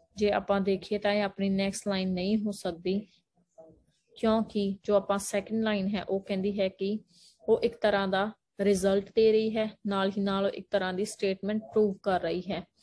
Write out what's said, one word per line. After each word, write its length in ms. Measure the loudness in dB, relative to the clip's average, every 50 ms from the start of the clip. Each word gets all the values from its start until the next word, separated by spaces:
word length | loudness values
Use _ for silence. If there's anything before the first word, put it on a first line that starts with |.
| _ _ -4
ਜੇ 160 | 0 0 2
ਆਪਾਂ 300 | 2 2 2 2 0 2
ਦੇਖੀਏ 360 | 2 2 0 0 -2 -4 -4 -2
ਤਾਂ 140 | 0 0
ਇਹ 120 | 2 2 0
ਆਪਣੀ 260 | -2 -2 -2 0 0
next 380 | 2 2 0 0 -2 -4 -4 -2
line 260 | -2 -2 0 -2 -2
ਨਹੀਂ 240 | -2 0 0 0 0
ਹੋ 140 | 0 -2
ਸਕਦੀ, 560 | -4 -4 -6 -6 -6 -4 -4 -2 -2 -2 -4 -8 _ _ _ _ _ _ _ _ _ -20 -20 -20 -20 _ _ _ _ _ _ _ _
ਕਿਉਂਕਿ 640 | -2 0 2 2 2 2 0 -2 -2 -2 -2 -2 -4 0
ਜੋ 120 | 2 2
ਆਪਾਂ 220 | 2 2 2 -2 -2
second 460 | -2 -2 -4 -4 -4 -2 -2 -2 0
line 320 | 0 0 0 -2 -2 -2
ਹੈ 80 | -4 -4
ਉਹ 160 | -2 -4 -4
ਕਹਿੰਦੀ 400 | -4 -4 -4 -2 -2 -2 0 0
ਹੈ 80 | -2 -2
ਕਿ 320 | -2 -2 -4 -4 -4 -4 -8 _ _ -20 -20 -20 _ _ 0 2
ਉਹ 120 | 2 2
ਇੱਕ 140 | 2 -2 -2
ਤਰ੍ਹਾਂ 320 | 0 0 2 2 2 0 0
ਦਾ 240 | 0 0 0 -2 -4 _ _ _ _ -2
result 480 | 2 2 2 2 2 2 2 2 -2 -2 2
ਦੇ 160 | 4 4 6
ਰਹੀ 260 | 6 4 2 0 0 -2
ਹੈ, 120 | -2 -4 -4 _ -4 -2
ਨਾਲ 220 | 0 0 0 0
ਹੀ 120 | 0 0
ਨਾਲ 240 | 0 0 0 0 0
ਉਹ 40 | 0
ਇੱਕ 180 | -2 -4 -8 -2
ਤਰ੍ਹਾਂ 220 | -2 0 0 0 -2
ਦੀ 120 | -2 -4
statement 580 | -4 -4 -2 -2 -2 -2 -2 -2 -2 -2 -2 -4
prove 300 | 0 2 2 4 2 2 -2 -2
ਕਰ 180 | 0 0 0
ਰਹੀ 220 | 0 -2 -4 -4 -4 -4
ਹੈ, 120 | -6 -8 -8 _ _ _